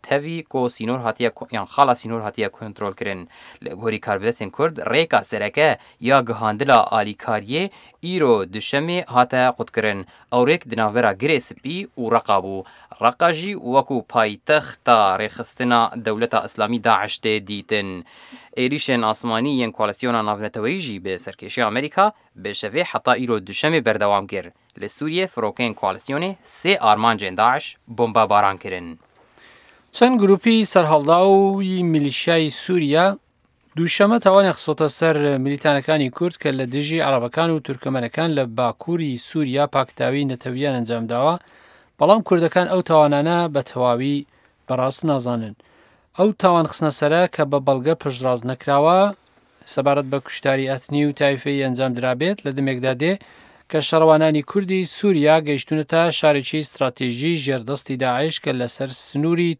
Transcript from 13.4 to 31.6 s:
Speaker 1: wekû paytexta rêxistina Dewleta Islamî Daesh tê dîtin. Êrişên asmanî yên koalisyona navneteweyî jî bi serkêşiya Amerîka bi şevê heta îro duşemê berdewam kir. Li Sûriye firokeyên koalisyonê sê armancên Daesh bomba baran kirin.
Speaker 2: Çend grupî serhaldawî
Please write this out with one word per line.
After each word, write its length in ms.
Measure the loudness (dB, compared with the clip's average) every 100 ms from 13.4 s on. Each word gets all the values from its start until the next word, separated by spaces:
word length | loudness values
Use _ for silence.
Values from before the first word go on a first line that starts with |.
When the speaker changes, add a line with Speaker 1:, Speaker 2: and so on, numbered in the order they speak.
| -6
Speaker 1:
wekû 520 | -8 0 2 2 -2 -2
paytexta 1120 | 0 0 0 0 0 0 -4 4 6 6 2
rêxistina 840 | -2 -8 -12 -6 0 2 2 -2 -6
Dewleta 380 | -2 -2 -2 -4
Islamî 380 | -4 -2 0
Daesh 340 | 2 2 0 -4
tê 300 | -2 -2 -4
dîtin. 580 | -10 -4 -4 -4 -8 -16 -20 -20 -20 -12 -4
Êrişên 480 | -2 -2 -2 0 0
asmanî 440 | -2 -2 -2 -2 -2
yên 100 | -4
koalisyona 540 | -2 -4 -2 -2 -2 -2
navneteweyî 540 | -4 -6 -6 -6 -6
jî 260 | -8 -10 -8
bi 40 |
serkêşiya 560 | -8 -10 -16 -10 -4 -2
Amerîka 460 | -2 -4 0 0 0 _ -12
bi 140 | -10
şevê 340 | -6 -6 -4
heta 300 | -4 -2 0 0
îro 200 | 0 -4
duşemê 480 | -4 -4 0 2 0
berdewam 420 | 0 2 0 -2
kir. 180 | -8 -10 -16 _ -16
Li 80 | -14
Sûriye 360 | -8 -4 -2 -4
firokeyên 480 | -4 -4 -2 -4
koalisyonê 640 | -4 -6 -6 -6 -6 -4 -8 -14
sê 320 | -6 -2 2
armancên 600 | 2 4 2 0 -2 0
Daesh 380 | 0 0 -4 -16 -12
bomba 420 | -4 0 2 2
baran 280 | 4 2 0
kirin. 420 | -6 -10 -10 -16 _ _ _ _ -20 _ _ _ _
Speaker 2:
Çend 280 | 2 4 6
grupî 460 | 4 4 4 2 4
serhaldawî 1160 | 4 4 4 6 6 6 6 4 2